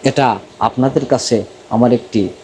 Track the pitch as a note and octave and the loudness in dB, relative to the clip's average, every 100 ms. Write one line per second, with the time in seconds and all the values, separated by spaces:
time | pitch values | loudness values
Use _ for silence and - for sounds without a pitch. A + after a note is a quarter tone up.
0 | C3 - C3 G2+ - - A2+ - C3 C#3+ | 0 2 0 0 -8 -4 -4 0 0 0
1 | C#3 B2 - A2+ F#2+ - - A2+ A#2+ A#2+ | 0 -2 0 -2 -4 -14 -6 0 2 2
2 | - A2+ F#2 - | -2 -2 -2 -6